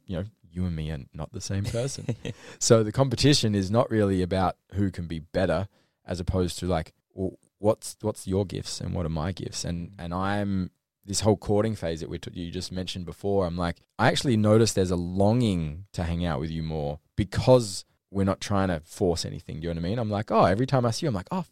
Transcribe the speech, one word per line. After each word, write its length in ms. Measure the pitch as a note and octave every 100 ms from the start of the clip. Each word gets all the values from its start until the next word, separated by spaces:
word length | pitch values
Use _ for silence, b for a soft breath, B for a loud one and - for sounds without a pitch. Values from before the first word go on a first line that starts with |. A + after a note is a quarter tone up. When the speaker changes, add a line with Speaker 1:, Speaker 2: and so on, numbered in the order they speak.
| -
Speaker 1:
you 100 | E2+
know, 80 | G#2+ - E2+
you 140 | E2+ F2+
and 100 | D#2+
me 120 | D#2
are 80 | D2+ C2
not 200 | D2+ D#2
the 80 | F2+
same 240 | - G2
person. 420 | G#2 A#2 C3+ - - A#2
Speaker 2:
<laughs> 120 | - B B B
Speaker 1:
So 240 | - A#2
the 80 | G#2+
competition 640 | C3 C3+ A2+ C#3 D3 A2+ G2+
is 160 | F#2
not 180 | A2+ -
really 320 | A2 G2+ F#2+
about 340 | F2+ F#2 F2+ - _
who 160 | F#2+ G2
can 140 | - E2+
be 100 | E2
better, 480 | D#2 F2+ F#2 E2 G2 _ _ _ -
as 140 | F2+
opposed 380 | F2 F#2+ F2+ -
to, 60 | F2+
like, 260 | E2+ D#2+ _ _
well, 200 | - F#2 - _ _
what's, 380 | G#2 A2+ - -
what's 240 | G#2+ G#2+ F#2+
your 160 | F#2 G2
gifts 340 | F#2+ - -
and 140 | F#2
what 100 | F2+
are 40 | E2
my 220 | D#2+ E2
gifts? 320 | F#2+ - -
And, 280 | E2+ E2+ F2 G2
and 160 | E2+
I'm, 560 | F2+ F#2+ G2+ G2+ F#2+ F2+ - _ _
this 160 | G2 F#2+
whole 160 | G#2+ G2
courting 380 | - G#2 A2
phase 240 | G#2 E2+ D#2+
that 80 | E2
we 100 | E2+
t-, 100 | -
you 180 | G#2 E2+
just 180 | F2+ F2+
mentioned 340 | F#2 F2+ F#2+
before, 420 | E2+ D#2+ G2+ G2 F2
I'm 100 | F2
like, 220 | F2 - _ -
I 80 | A#2+
actually 280 | - - A2
noticed 400 | G#2+ A2 A2+ -
there's 160 | F#2
a 40 | F2
longing 880 | F2 F#2 G2+ A#2+ A#2 F2+ D#2 D#2 G2+
to 120 | -
hang 200 | E2+ E2+
out 140 | F2 C#2
with 120 | D#2+
you 100 | E2
more 380 | D#2+ D#2 D2 D2 _ -
because 680 | G2+ - - B2+ A2 F#2 - _ _
we're 100 | G2
not 160 | G2 -
trying 280 | - G2+ F#2+
to 100 | E2
force 440 | - - F#2 E2
anything. 320 | G2 F#2+ - E2+
Do 60 | E2+
you 80 |
know 60 | E2
what 60 | E2+
I 20 |
mean? 80 | A#2
I'm 120 | G#2+
like, 200 | G2+ -
"Oh, 140 | A3+
every 220 | - G#2+ C3
time 200 | C3+ A#2+
I 60 |
see 120 | A2+ D#3+
you, 20 |
I'm 60 | G2+
like, 100 | -
'Oh, 100 | F#3 -